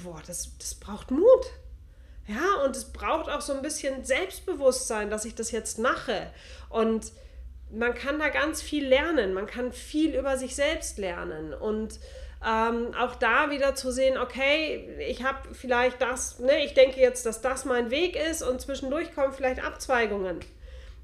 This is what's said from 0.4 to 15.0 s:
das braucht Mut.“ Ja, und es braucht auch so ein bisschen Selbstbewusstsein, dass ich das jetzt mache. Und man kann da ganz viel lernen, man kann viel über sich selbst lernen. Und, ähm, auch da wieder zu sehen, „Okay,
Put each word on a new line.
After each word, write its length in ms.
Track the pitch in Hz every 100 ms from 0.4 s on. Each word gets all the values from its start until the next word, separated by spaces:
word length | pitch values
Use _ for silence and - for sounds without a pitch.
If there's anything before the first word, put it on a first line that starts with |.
| - -
das 180 | - -
braucht 360 | - 208 -
Mut.“ 400 | 269 453 508 - - - - - - - - -
Ja, 360 | 220 370 370
und 120 | 277 240
es 100 | -
braucht 440 | - 208 320 320
auch 120 | 285
so 120 | -
ein 80 | 269
bisschen 420 | 294 - 277 262
Selbstbewusstsein, 1080 | 240 269 370 - - 294 269 254 - 214 208
dass 140 | 214 226
ich 100 | 226
das 160 | 220
jetzt 260 | 220 214 -
mache. 540 | 247 320 - 190 170 - - - -
Und 420 | 220 220 220 - - - - - - -
man 220 | 214 240
kann 260 | 240 269 302
da 100 | 302
ganz 320 | 262 302 311
viel 260 | - 294 269
lernen, 460 | 262 320 302 190
man 120 | 190 214
kann 260 | 240 247
viel 440 | 233 - 302 311 262
über 220 | 269 262
sich 180 | 254 -
selbst 420 | 285 320 - -
lernen. 560 | 190 175 175 156 156
Und, 460 | - 214 214 220 - - - - - 220
ähm, 480 | 220 226 233 233 -
auch 160 | 254 -
da 340 | 226 254 302
wieder 260 | 285 277 269
zu 160 | 262
sehen, 260 | 247 262 254
„Okay, 800 | 254 240 277 311 311 233 - 147